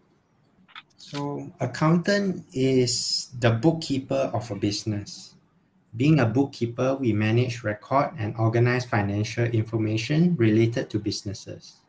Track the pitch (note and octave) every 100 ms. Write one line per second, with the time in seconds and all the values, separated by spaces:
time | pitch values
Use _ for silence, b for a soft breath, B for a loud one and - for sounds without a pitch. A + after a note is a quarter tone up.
0 | _ _ _ _ _ _ _ - _ _
1 | - C#3+ C#3+ C#3+ C#3 - B2 - D#3 F3
2 | E3+ G3+ G3 F3+ - C3 C3 C3 B2 -
3 | - - - B2 A#2 A2+ D#3 D#3+ - C3
4 | - C3+ C3 A2+ - G2 G#2 - - G#2
5 | G2 - - - _ _ _ _ _ A2+
6 | C#3+ D#3 A2+ A#2 C#3 - A#2 B2 C3 C3+
7 | B2 G#2 A2 A#2 B2+ - G#2 G#2 - C3+
8 | - - G#2+ A2+ A2+ A#2 A#2+ B2 A#2+ A2
9 | G2+ G2+ G#2+ - A#2 A#2 G#2+ A2+ G#2+ A2
10 | - D3+ F3+ D3+ A2+ A2 A#2 A#2+ C3 G#2+
11 | G#2 - G#2 G2 - - - -